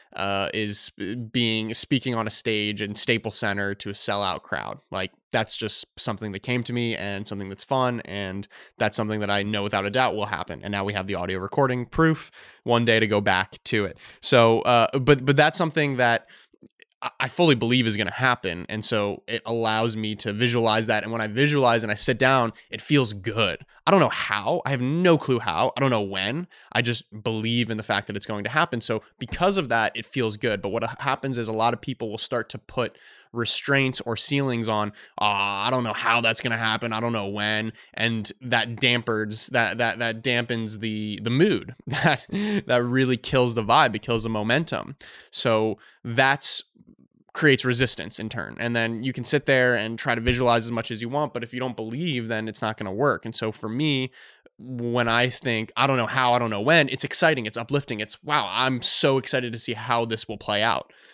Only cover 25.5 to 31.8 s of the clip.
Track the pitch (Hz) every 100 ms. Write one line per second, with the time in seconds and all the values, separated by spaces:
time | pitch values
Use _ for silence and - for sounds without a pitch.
25.5 | 80 127 - 135 117 101 98 98 139 180
26.5 | - - 113 120 113 - 107 107 110 110
27.5 | 120 113 110 107 101 - 101 - 104 101
28.5 | 143 170 120 - 113 - - 117 - 180
29.5 | 196 139 117 107 113 117 - 113 104 120
30.5 | 104 98 107 113 - 135 131 139 120 110
31.5 | 110 117 117